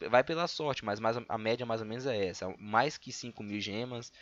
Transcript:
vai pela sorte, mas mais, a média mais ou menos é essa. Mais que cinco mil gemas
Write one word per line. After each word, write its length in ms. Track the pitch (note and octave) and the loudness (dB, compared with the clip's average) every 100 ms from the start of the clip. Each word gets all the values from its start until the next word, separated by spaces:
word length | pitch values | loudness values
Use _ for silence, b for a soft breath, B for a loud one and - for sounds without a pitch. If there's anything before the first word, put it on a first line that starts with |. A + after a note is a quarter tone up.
| - | 4
vai 140 | B2 | 6
pela 240 | C3 E3 F3 | 6 2 -2
sorte, 380 | - D3+ C3 | 0 -2 0
mas 160 | G#2+ G#2 | -2 0
mais, 160 | A2+ A#2+ A#2 | 2 0 -2
a 100 | A2 | -2
média 260 | A2 A#2+ | 2 0
mais 160 | A#2+ A2+ | 0 -2
ou 60 | A2 | -2
menos 200 | A#2+ C3+ | -4 -2
é 200 | G#2+ F#2 | 0 0
essa. 280 | D2 F#2+ - | -2 -6 -6
Mais 400 | G#2 A2 D3 - | 2 4 4 0
que 120 | B2+ | -10
cinco 320 | - B2 A2 | -10 -10 -8
mil 160 | G#2 G#2 | -6 -4
gemas 520 | G2+ G#2 B2 A#2+ A#2 B | -4 -4 -4 -6 -10 B